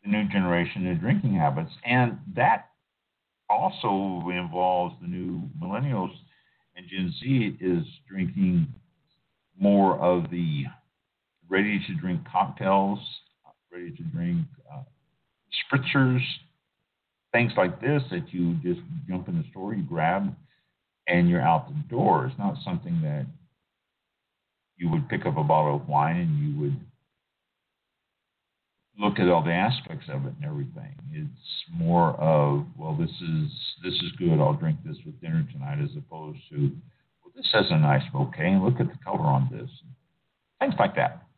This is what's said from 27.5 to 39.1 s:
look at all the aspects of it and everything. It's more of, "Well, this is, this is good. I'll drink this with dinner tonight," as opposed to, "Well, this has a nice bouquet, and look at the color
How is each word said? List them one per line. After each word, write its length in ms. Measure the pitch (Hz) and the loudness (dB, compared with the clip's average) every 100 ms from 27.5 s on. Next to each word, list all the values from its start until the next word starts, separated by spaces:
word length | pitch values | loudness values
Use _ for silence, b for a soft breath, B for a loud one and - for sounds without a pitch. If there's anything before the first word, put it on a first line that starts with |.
| _ _ _ _ _ _ _ _ _ _ _ _ _ _ 104 | _ _ _ _ _ _ _ _ _ _ _ _ _ _ -2
look 180 | 104 98 | -2 2
at 100 | 90 | 4
all 140 | 87 | 4
the 100 | 80 | 4
aspects 540 | 85 104 127 - 80 - | 2 2 0 -6 -12 -8
of 180 | 69 67 | -6 -6
it 80 | - | -6
and 80 | |
everything. 480 | 104 73 69 - - - 58 | -8 -6 -8 -10 -16 -14 -12
It's 520 | 76 76 - - - - | -8 -10 -12 -14 -12 -10
more 380 | 85 82 85 82 69 | -2 2 4 4 4
of, 460 | 80 78 73 71 71 - | 4 4 4 2 -2 -10
"Well, 200 | 78 76 | -6 -2
this 140 | 82 | -2
is, 640 | - 85 80 76 - - - | -4 -4 -2 -2 -6 -12 -10
this 120 | 90 | -6
is 180 | 85 87 - | -4 -4 -2
good. 220 | 87 78 | 2 4
I'll 140 | 71 | 4
drink 240 | 73 80 76 | 2 0 -2
this 120 | 82 76 78 | -4 -12 -14
with 140 | - | -14
dinner 260 | 82 80 69 | -4 -2 -2
tonight," 260 | 64 69 71 | -6 -8 -4
as 80 | 71 73 | -6 -8
opposed 440 | 69 80 76 76 - | -14 -14 -14 -14 -12
to, 220 | 73 71 - - b b _ | -2 -2 -2 -16 b b _
"Well, 100 | - - | -20 -8
this 100 | - | 0
has 140 | 214 - | 2 4
a 80 | 80 | 4
nice 240 | 76 67 65 | 4 4 0
bouquet, 400 | 69 69 - 82 | -2 -4 -2 2
and 120 | 95 | 4
look 160 | 98 131 | 4 2
at 80 | - | -2
the 100 | - | -4
color 160 | - | -6